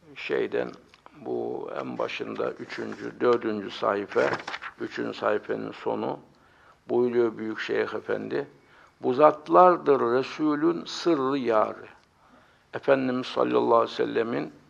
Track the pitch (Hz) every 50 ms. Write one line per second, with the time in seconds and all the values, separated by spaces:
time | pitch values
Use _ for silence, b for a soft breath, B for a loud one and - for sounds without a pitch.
0 | _ 156 143 - - - 147 131 117 110 - 120 123 123 123 - - _ - _
1 | _ - _ 151 - 127 - - - 117 123 120 - - - - 135 131 123 117
2 | 113 117 - - 113 110 107 107 113 123 - - 123 - - - 113 107 107 107
3 | 110 120 117 - 127 123 120 117 113 113 107 104 98 92 - - 120 113 101 101
4 | 101 - - 117 127 139 - - - - - - - - - - 120 113 - 120
5 | 120 117 107 - 113 107 107 107 - - 110 110 110 110 110 - - 113 113 107
6 | 110 127 139 143 - _ b b b b b b b b b b _ - 120 120
7 | 123 123 117 120 120 117 110 110 110 110 110 - - - 113 110 107 104 107 104
8 | 107 - 107 107 107 110 - 143 143 - b b b b b b b b b b
9 | - 127 127 127 151 151 147 - - - 165 175 180 180 175 165 147 143 139 131
10 | 123 117 120 131 131 - - - 156 151 147 147 151 170 170 170 160 - - -
11 | - 180 165 143 131 131 139 143 127 113 113 110 107 107 104 - 107 110 - -
12 | _ _ _ b b b b b b b b b b b - 123 - - 139 135
13 | 131 131 123 127 127 - - 131 123 123 123 120 120 120 117 117 113 117 - -
14 | 123 120 117 117 113 113 123 139 151 156 - - _